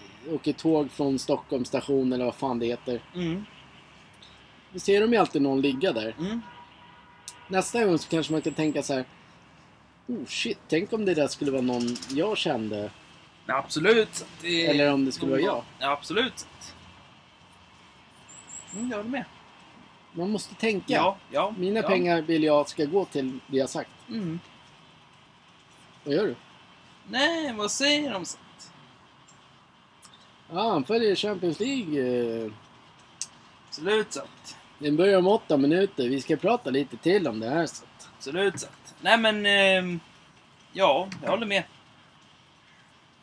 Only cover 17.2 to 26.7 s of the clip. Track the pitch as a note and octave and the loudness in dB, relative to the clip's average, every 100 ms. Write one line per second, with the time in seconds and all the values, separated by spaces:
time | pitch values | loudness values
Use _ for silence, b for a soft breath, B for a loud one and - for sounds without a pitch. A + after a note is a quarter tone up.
17.2 | - - - - - - - - - - | -20 -20 -20 -20 -20 -20 -20 -20 -20 -20
18.2 | - - - - - G3+ A#3+ A3 G#3+ C4 | -20 -20 -18 -16 -14 -10 -8 -8 -6 -8
19.2 | F#3 - - - - - - - - E3 | -8 -16 -20 -20 -20 -20 -20 -20 -16 -6
20.2 | F3+ G#3+ - - A3 G3+ - - F3 G3 | -4 -4 -6 -4 -2 -2 0 2 2 0
21.2 | - C3 F#3+ G#3+ F#3 G#3+ F3+ F#3+ F3 E3+ | -4 -2 -2 -2 -2 0 2 2 2 2
22.2 | D#3+ E3 D#3 D3 C#3+ - D3 F#3+ F3+ D3 | 2 2 4 4 2 -2 0 0 0 -2
23.2 | C3 C3 - C3+ C#3 E3 B2+ - - A3+ | -4 -6 -4 -2 0 -4 -10 -14 -12 -8
24.2 | F3+ E3 - - - - - - - - | -6 -8 -10 -20 -20 -20 -20 -20 -20 -20
25.2 | - _ _ - _ - - - D3 C#3+ | -20 _ _ -20 _ -20 -20 -14 -2 0
26.2 | G3+ A#2+ - - - | 0 -4 -14 -20 -20